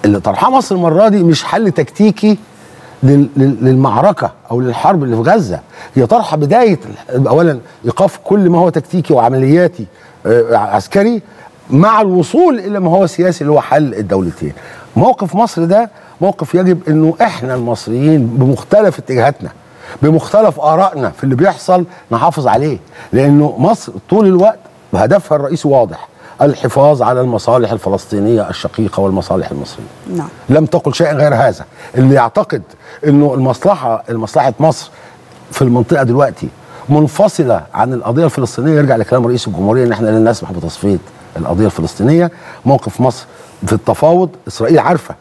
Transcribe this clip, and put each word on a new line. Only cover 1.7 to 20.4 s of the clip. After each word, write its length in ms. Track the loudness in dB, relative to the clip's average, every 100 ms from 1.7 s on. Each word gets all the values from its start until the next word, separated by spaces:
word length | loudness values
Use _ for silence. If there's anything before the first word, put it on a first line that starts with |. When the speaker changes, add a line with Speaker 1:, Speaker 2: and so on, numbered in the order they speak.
Speaker 1:
تكتيكي 680 | -2 -4 0 0 2 0 0 -6 -20 -20 -20 -20 -2
لل-، 260 | 2 4 2 2
لل-، 200 | 0 2
للمعركة 680 | 2 2 2 2 2 0 -6 -8 -6
أو 100 | -4
للحرب 420 | -4 0 0 0
اللي 120 | 0 0
في 60 |
غزة، 380 | 2 0 0 -8 -12 -20 -6 -2
هي 100 | 2
طرحة 320 | 2 0 -2
بداية 420 | 0 2 2 0 -6 -18 -6
ال-، 180 | -2 2
أولًا 320 | 2 2 0 -10 -8 -6
إيقاف 340 | 0 -2 -2
كل 260 | -2 2 2
ما 80 | 2
هو 120 | 2
تكتيكي 440 | 0 -4 -6 0
وعملياتي، 720 | 2 2 2 2 4 2 -2 -16 -18 -20 -10 0
آه، 300 | 2 2 0
عسكري، 640 | 0 -4 0 0 0 -2 -8 -20 -20 _ -2
مع 320 | 2 4 4
الوصول 580 | 2 0 0 2 2 2
إلى 200 | -4 -4
ما 120 | 0
هو 160 | 2 0
سياسي 340 | 0 -2 0
اللي 120 | 0
هو 80 | 0
حل 320 | 2 0 0
الدولتين. 600 | -4 -4 -2 -2 -6 -10 -10 -20 -20 -6 0
موقف 400 | 0 0 -4 -2
مصر 300 | -2 -2 0
ده 240 | 2 0 -8 -20 -4
موقف 340 | -2 -2 -4 0
يجب 240 | 2 0 0
إنه 280 | 2 2 0
إحنا 340 | -2 -2 -6 -6
المصريين 720 | -4 -6 -6 -2 2 2 0
بمختلف 720 | 0 0 0 0 2 2 -2
اتجاهاتنا، 500 | -6 0 0 -2 -14 -16 -20 -20 -20 -2
بمختلف 580 | 2 2 2 2